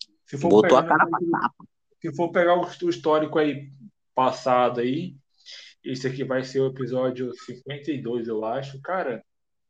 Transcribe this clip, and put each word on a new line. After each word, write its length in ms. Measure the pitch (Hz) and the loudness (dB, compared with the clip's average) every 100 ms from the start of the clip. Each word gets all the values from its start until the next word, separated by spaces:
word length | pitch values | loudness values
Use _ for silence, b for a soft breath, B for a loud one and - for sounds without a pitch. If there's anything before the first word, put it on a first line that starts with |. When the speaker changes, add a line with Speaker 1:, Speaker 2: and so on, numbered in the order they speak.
| - _ - | -20 _ -14
Speaker 1:
Se 100 | 135 | -2
for 120 | 170 | 6
Speaker 2:
Botou 280 | 202 185 131 | 6 8 6
a 60 | |
Speaker 1:
pegar 140 | 160 156 | 6 4
Speaker 2:
cara 120 | 170 | 4
Speaker 1:
no 200 | 165 170 | 0 -2
Speaker 2:
pra 100 | - | -2
tapa. 240 | - - - _ _ _ | -2 -6 -20 _ _ _
Speaker 1:
se 140 | 165 | -8
for 160 | 143 170 | -2 0
pegar 220 | 202 170 185 | 2 4 4
o, 80 | - | 0
o 240 | - 175 | -4 -4
histórico 480 | - 160 156 151 160 | -2 2 2 2 0
aí, 340 | 151 131 - - 110 _ _ | 0 -2 -10 -20 -20 _ _
passado 680 | - 127 127 131 123 123 120 | 0 0 0 2 4 2 0
aí, 360 | 123 151 180 - _ B B B B B | -2 -2 -6 -12 _ B B B B B
esse 240 | - 127 131 | -10 -6 -6
aqui 180 | 131 | -6
vai 180 | 127 131 | -4 -4
ser 180 | 127 135 | -2 -2
o 80 | 135 | -2
episódio 640 | 131 120 127 131 127 127 - | -2 -6 -2 -2 -4 -8 -10
cinquenta 460 | - 120 135 147 165 | -16 -16 -14 -12 -8
e 100 | 131 | -8
dois, 260 | 113 120 113 | -6 -6 -4
eu 140 | 107 | -6
acho, 360 | 110 117 139 135 | -4 -6 -8 -12
cara, 440 | - 185 151 110 - _ _ _ | -8 -6 -6 -8 -12 _ _ _